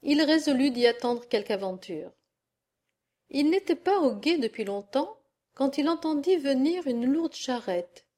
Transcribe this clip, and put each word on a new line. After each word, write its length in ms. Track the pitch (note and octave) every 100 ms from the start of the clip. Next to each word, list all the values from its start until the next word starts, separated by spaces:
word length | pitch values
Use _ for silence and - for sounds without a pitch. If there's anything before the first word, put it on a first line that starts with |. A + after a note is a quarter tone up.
il 200 | - D4
résolut 500 | D4 D#4+ D4+ C4 C#4
d'y 160 | A#3+ A#3+
attendre 400 | A#3 A#3+ A#3+ A#3+
quelque 240 | G#3+ G#3
aventure. 600 | G3+ F#3+ F#3 - E3 - _ _ _ _ _ _ _ _ _ _ _ _
Il 200 | C#4 D4
n'était 260 | F#4 F#4+ E4+
pas 240 | - G4
au 160 | D4 G#3
gué 220 | C#4+ E4
depuis 260 | A3+ -
longtemps, 540 | G3+ G3+ G3+ C4 E4 A4 _ _ _
quand 240 | - C4+ C4+
il 120 | D4
entendit 480 | E4 E4 D4+ C#4+ F#4
venir 500 | C#4 C4+ C#4 F4+ D#4+
une 180 | A#3+ B3
lourde 300 | C#4+ E4 -
charrette. 680 | - B3 G#3 F3 F3 - _